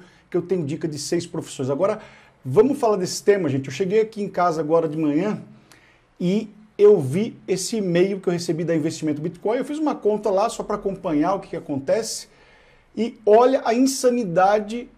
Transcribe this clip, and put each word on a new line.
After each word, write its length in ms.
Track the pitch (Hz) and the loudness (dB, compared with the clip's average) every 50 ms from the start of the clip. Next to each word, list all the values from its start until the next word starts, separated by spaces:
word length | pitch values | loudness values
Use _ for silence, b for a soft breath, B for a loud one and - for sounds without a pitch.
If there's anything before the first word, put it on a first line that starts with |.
| B B B B B B | B B B B B B
que 80 | - 175 | -4 -2
eu 60 | 170 | 0
tenho 200 | - 190 180 156 | 0 0 0 0
dica 240 | 135 156 156 - 160 | -4 -4 -4 -6 -6
de 120 | 147 139 | -6 -8
seis 260 | - - 175 175 170 | -6 -4 -4 -4 -4
profissões. 460 | - - 160 139 - - - 135 127 | -6 -8 -10 -10 -10 -8 -6 -4 -2
Agora, 280 | 139 139 185 208 214 208 B B B B B B B B - | -2 0 0 0 -2 -4 B B B B B B B B -10
vamos 360 | 135 131 185 226 277 285 - | 0 4 4 4 4 4 0
falar 180 | - 220 208 185 | 2 2 2 0
desse 260 | 180 - - - - | -2 -4 -6 -2 2
tema, 240 | 208 202 202 175 143 | 2 2 4 2 0
gente. 200 | 131 135 131 135 | -2 -2 -4 -6
Eu 40 | |
cheguei 300 | - - 196 180 208 220 | -6 -4 -2 0 2 0
aqui 180 | 214 220 - 202 | 0 0 -2 -8
em 80 | 202 190 | -8 -6
casa 340 | - 190 175 175 160 160 | -2 0 0 2 0 0
agora 280 | 156 151 165 165 160 156 | 0 2 2 2 2 0
de 80 | 147 160 | -2 -2
manhã 460 | 160 147 143 156 190 208 196 - - - b b b b b b b b b b b b b - | 0 0 0 0 0 -2 -4 -6 -8 -14 b b b b b b b b b b b b b -4
e 300 | 180 175 190 220 220 - - - - _ _ | -2 0 0 0 -2 -6 -12 -20 -20 _ _
eu 240 | - 202 208 208 185 | 6 8 8 8 6
vi 380 | 139 127 135 185 220 240 - - - - | 4 0 -2 -2 -2 -4 -6 -8 -6 -6
esse 280 | 185 180 - - 240 | -4 -4 -4 -4 -4
e-mail 440 | 220 196 180 170 175 185 196 202 190 | -4 -2 0 2 2 2 2 0 -2
que 100 | - 190 | -4 -4
eu 40 | 175 | -4
recebi 300 | 170 170 - 165 151 170 | -2 -2 -4 -4 -4 -2
da 120 | 156 165 | -2 -2
Investimento 460 | 156 147 165 160 - 156 156 147 147 | 0 -2 -2 -4 -4 -4 -4 -4 -4
Bitcoin. 380 | 151 180 170 - - 202 226 269 | -4 -8 -8 -6 -4 -2 -2 -2
Eu 60 | 269 | -4
fiz 120 | 277 294 311 | -4 -6 -4
uma 160 | 311 285 240 | -2 -4 -2
conta 380 | - - 208 214 214 214 226 | -2 -2 -2 0 0 0 0
lá 180 | 190 190 214 240 | 0 2 0 0
só 140 | - - 202 | -2 -6 -8
pra 140 | - 208 202 | -6 -6 -6
acompanhar 580 | - 202 185 170 - 180 156 147 156 175 196 | -4 -6 -6 -6 -4 -2 0 0 2 0 0
o 40 | 196 | -2
que 100 | - - | -6 -8
que 60 | - | -12
acontece. 760 | 165 - - 147 131 135 - 185 220 220 - - - - - b b b b b b b b b b b b b - | -12 -8 -8 -8 -6 -2 -2 -2 -2 -2 -4 -8 -12 -14 -16 b b b b b b b b b b b b b -4
E 220 | 220 233 - - - | -4 -4 -6 -2 2
olha 380 | 208 208 226 254 262 262 269 - | 6 6 6 6 6 4 2 0
a 120 | - 226 | 0 2
insanidade 1120 | 247 269 269 269 - - 254 240 247 233 180 165 180 185 196 208 220 208 202 226 240 247 - - | 2 2 2 0 0 0 2 2 2 0 0 2 4 4 4 4 2 0 -4 -8 -10 -10 -12 -16